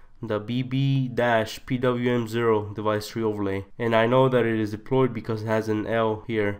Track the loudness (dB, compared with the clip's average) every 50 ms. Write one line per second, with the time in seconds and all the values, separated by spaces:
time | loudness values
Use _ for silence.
0 | -20 -20 -16 -12 -6 -4 -4 -4 -2 -2 -4 -4 -2 -2 0 0 2 2 2 2
1 | 0 0 0 0 2 4 4 2 2 0 -6 -10 -6 -4 -2 0 0 0 0 0
2 | 0 0 0 0 0 -2 -2 0 2 2 2 2 0 -4 -6 -4 -2 0 0 0
3 | -2 -6 -4 -2 -2 -2 -2 -2 -2 -2 -2 -4 -6 -8 -8 -4 0 2 4 4
4 | 4 6 6 4 4 4 4 2 2 2 0 0 -2 -2 -4 -8 -4 0 2 2
5 | 2 2 0 -4 -6 -4 -6 -4 -2 0 0 0 0 0 -2 -2 -2 -2 0 0
6 | 0 0 -2 -4 -6 -4 -2 0 0 0 -2